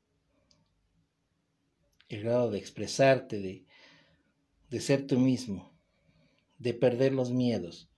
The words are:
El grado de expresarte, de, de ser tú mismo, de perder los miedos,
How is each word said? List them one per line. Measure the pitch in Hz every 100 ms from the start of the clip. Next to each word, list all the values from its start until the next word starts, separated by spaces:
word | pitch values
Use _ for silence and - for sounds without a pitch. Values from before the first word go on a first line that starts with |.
| _ _ _ _ _ _ _ _ _ _ _ _ _ _ _ _ _ _ _ _ -
El | 110
grado | 110 123 120
de | 101
expresarte, | - - 101 - 135 131 - 107
de, | 95 95 - - - - _ _ _ _ _ _ -
de | 113
ser | - 139 139
tú | 131
mismo, | 131 123 - 95 - _ _ _ _ _ _ _ _ -
de | 120
perder | 117 127 117 135
los | 135 123
miedos, | 127 123 110 87 - -